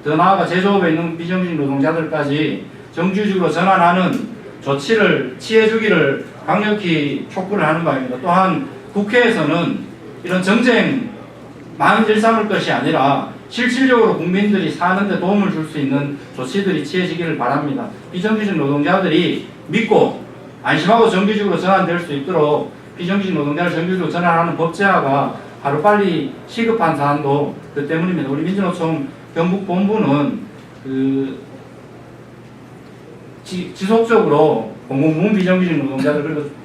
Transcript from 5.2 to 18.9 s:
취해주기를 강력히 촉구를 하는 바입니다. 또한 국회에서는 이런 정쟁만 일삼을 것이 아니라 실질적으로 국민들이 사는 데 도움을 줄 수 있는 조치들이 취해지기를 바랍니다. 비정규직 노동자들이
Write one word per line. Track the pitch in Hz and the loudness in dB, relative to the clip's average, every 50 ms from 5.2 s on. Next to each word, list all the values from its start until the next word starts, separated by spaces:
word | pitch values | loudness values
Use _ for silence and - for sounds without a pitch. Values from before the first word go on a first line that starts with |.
| - - - - | -2 -6 -8 -12
취해주기를 | - - 220 220 220 208 226 220 208 196 185 165 147 139 - - - - - - - | -8 2 4 4 4 4 2 2 2 2 2 4 4 2 0 -2 -6 -12 -14 -12 -4
강력히 | - 180 208 208 214 208 - - 175 160 151 143 139 131 - - - | 0 0 0 2 0 0 0 0 0 0 0 0 -2 -4 -6 -8 -8
촉구를 | - 190 185 190 202 185 156 | -6 -8 -4 -2 -2 0 2
하는 | 151 160 170 170 | 2 0 0 0
바입니다. | 156 135 131 127 120 123 123 | 0 -2 -2 -4 -6 -8 -6
또한 | - 170 175 185 190 185 160 143 135 - - - - - - | 0 2 2 4 4 2 0 -2 -4 -8 -12 -16 -18 -8 -4
국회에서는 | 202 208 208 220 247 240 226 208 - 151 147 165 170 170 - - - - - - - - - - - - | -4 -4 2 2 4 4 4 2 2 0 0 0 0 0 -2 -4 -4 -8 -10 -16 -18 -18 -18 -18 -14 -6
이런 | 180 185 180 | -2 -2 0
정쟁만 | - 190 208 247 247 254 226 214 185 160 143 127 - - - - - - - - - - - - - - - - - - 202 214 220 208 | 2 2 2 4 4 4 4 4 2 2 0 -2 -4 -6 -10 -14 -16 -18 -20 -20 -20 -20 -20 -20 -18 -18 -6 0 2 2 4 4 4 4
일삼을 | 214 214 214 226 226 220 208 - | 4 4 4 4 2 2 0 0
것이 | 190 170 - - | 0 -2 0 0
아니라 | - - - 156 151 - - 139 - - - - - - - - | -2 0 0 0 0 2 2 2 2 0 -2 -8 -12 -16 -16 -12
실질적으로 | - 226 247 247 240 269 269 262 247 226 214 190 175 - | -6 -2 -2 -2 2 2 4 4 6 6 6 4 2 0
국민들이 | 160 180 185 202 208 208 190 175 165 151 | 0 0 0 2 2 2 2 2 2 -2
사는 | 143 - 175 180 190 202 208 202 | -2 0 0 0 2 2 0 0
데 | - - | -2 -2
도움을 | - 185 208 208 190 170 | 0 2 2 2 2 2
줄 | 156 156 156 | 0 -2 -4
수 | 156 - 151 | -6 -4 -4
있는 | 135 131 131 143 143 143 - - - - - | -2 0 0 0 -2 -2 -6 -10 -12 -16 -10
조치들이 | - 170 - - 196 196 190 165 147 143 | -10 -10 -4 -2 -2 0 0 0 -2 -2
취해지기를 | - - 185 175 156 160 170 170 165 143 131 | -2 -2 -2 -2 -2 -2 -4 -4 -4 -4 -2
바랍니다. | - - 139 147 147 143 135 - 113 - - - - - | -2 -2 -2 -2 -2 -2 -4 -4 -6 -8 -10 -14 -16 -10
비정규직 | - 180 180 214 214 214 208 196 185 156 | -8 -4 -2 0 0 0 0 0 0 0
노동자들이 | 139 139 143 147 147 170 | 0 0 0 0 2 2